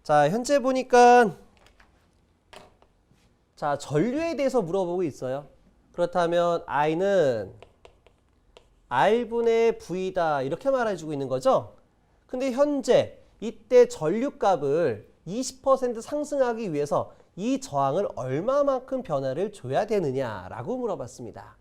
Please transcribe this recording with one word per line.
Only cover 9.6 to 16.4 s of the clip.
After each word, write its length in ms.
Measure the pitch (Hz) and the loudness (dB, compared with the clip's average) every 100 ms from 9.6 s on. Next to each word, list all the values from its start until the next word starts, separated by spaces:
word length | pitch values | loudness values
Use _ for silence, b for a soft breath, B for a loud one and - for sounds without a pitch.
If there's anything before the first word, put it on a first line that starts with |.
| 226 226 | 2 0
V다 640 | - 175 185 185 165 143 | -8 -6 -4 -2 -2 -2
이렇게 260 | 135 165 269 | -2 -4 -2
말해주고 420 | 262 220 185 156 | 0 -2 -4 -6
있는 160 | 143 135 | -6 -4
거죠. 460 | 131 262 196 104 - _ _ _ _ | -2 2 0 -2 -20 _ _ _ _
근데 260 | _ 254 269 | _ -4 -4
현재 680 | 240 294 285 247 185 104 - b b | 0 0 0 2 2 2 -8 b b
이때 480 | 220 - - 247 240 | -12 -12 4 6 6
전류값을 1200 | - 156 214 277 - 208 175 139 151 160 104 - _ | 2 -2 0 -2 0 0 2 2 2 0 -2 -12 _
이십 360 | 156 214 254 - | -10 -8 -8 -6
퍼센트 400 | 277 262 247 226 | 0 2 0 -6
상승하기 720 | 220 294 285 285 | -6 -6 -4 -2